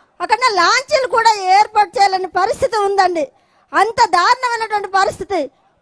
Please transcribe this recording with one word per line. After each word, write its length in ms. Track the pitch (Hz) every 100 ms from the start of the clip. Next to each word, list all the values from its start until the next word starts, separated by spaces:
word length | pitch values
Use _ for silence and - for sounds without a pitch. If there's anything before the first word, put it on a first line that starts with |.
| _ -
అక్కడ 180 | 349 427 508
లాంచీలు 540 | 392 339 466 523 587 508
కూడా 260 | 440 453 415 370 392
ఏర్పాటు 400 | 415 427 392 494
చేయలేని 280 | 392 381 370
పరిస్థితి 500 | 359 392 571 539 427
ఉందండి. 560 | 403 392 359 339 277 _ _ _ _
అంత 360 | 320 415 466 427
దారుణమైనటువంటి 800 | 349 381 494 508 466 440 415 403
పరిస్థితి. 640 | 381 403 - 370 370 269 _ _ _